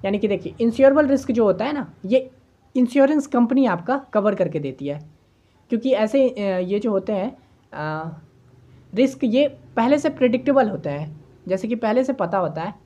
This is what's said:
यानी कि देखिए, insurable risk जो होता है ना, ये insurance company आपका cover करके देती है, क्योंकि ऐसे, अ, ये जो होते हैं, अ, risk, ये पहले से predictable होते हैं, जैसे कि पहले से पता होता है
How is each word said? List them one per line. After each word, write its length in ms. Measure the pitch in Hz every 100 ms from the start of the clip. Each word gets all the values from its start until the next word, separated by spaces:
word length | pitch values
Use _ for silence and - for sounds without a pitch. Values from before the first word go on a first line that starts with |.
यानी 140 | 196 202
कि 100 | 208
देखिए, 260 | 196 - -
insurable 460 | 233 226 269 277 294
risk 240 | 269 277
जो 140 | 233
होता 200 | 214 180
है 80 | 233
ना, 220 | 294 202 -
ये 260 | 185 254 262 _ _ _ _ 262
insurance 500 | 247 277 269 302 277
company 400 | 240 233 254 254
आपका 320 | 175 - 269 -
cover 220 | 214 208
करके 260 | 202 180 156
देती 280 | 143 135 143
है, 220 | 143 - _ _ _ _ _ _
क्योंकि 240 | 233 247
ऐसे, 360 | 208 214 269 262
अ, 300 | 254 202 185
ये 200 | 180 202
जो 120 | 226
होते 220 | 196 190
हैं, 240 | 208 208 - _ _ _
अ, 360 | - 151 156 160 - - _ _ _ _ - _
risk, 240 | 196 269 269
ये 240 | 254 240 285 - - -
पहले 220 | 233 285
से 100 | 302
predictable 600 | - 254 247 262 277 214
होते 200 | 185 156
हैं, 340 | 143 156 151 - - -
जैसे 200 | 185 220
कि 60 |
पहले 300 | 233 226 233
से 80 | 262
पता 260 | 262 170 196
होता 240 | 175 151
है 120 | 175 -